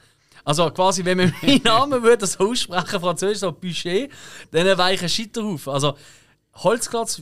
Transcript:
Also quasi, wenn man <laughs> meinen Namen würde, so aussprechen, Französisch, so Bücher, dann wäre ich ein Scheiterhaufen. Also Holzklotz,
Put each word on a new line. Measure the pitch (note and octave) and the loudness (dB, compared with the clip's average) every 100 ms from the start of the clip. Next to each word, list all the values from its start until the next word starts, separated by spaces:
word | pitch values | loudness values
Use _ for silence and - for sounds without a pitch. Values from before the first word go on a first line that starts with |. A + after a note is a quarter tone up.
| _ _ _ - - | _ _ _ -8 -2
Also | D3 E3 | 0 0
quasi, | - F#3 G3 | 2 2 2
wenn | F3 F#3 | 0 2
man | F3+ - | 2 2
<laughs> | |
meinen | - C#4 | 2 4
Namen | A#3+ A3 C#4 C4 | 4 4 2 2
würde, | A#3 A#3 F#3+ | 4 4 2
so | - G3 | 0 0
aussprechen, | B3 - F3 E3 G3+ | 0 -4 -4 -4 -4
Französisch, | F3+ E3+ F#3+ G#3 | -2 -2 -2 -2
so | F#3 | -4
Bücher, | D3 F#3 D#3 F3 F#3 C#4 - - - - | -6 -8 -6 -2 -2 -4 -10 -20 -20 -6
dann | D#3+ F#3+ | 0 2
wäre | F#3 F3+ | 2 2
ich | F#3+ | 0
ein | F3 | -2
Scheiterhaufen. | - A3 A#3 G#3+ D#3 C3+ | -4 -4 -6 -6 -6 -4
Also | C#3 C#3+ C#3 - - _ _ _ - | 0 0 -2 -12 -20 _ _ _ -4
Holzklotz, | F3 A#3 - A#3 A3 - | 0 0 -2 -6 -6 -8